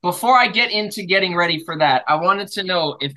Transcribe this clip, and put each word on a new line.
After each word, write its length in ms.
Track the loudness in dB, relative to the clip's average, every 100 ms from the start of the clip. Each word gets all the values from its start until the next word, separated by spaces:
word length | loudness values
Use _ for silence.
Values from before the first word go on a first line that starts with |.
before 360 | -4 0 4 4
I 100 | 4
get 220 | 2 0
into 340 | -2 -4 -8 -2
getting 280 | 0 2
ready 260 | 0 0 -2
for 140 | -6 0
that, 260 | 2 2 2
I 60 | 0
wanted 340 | 2 0 -4
to 140 | -8
know 340 | -2 0 -2 -4
if 140 | -8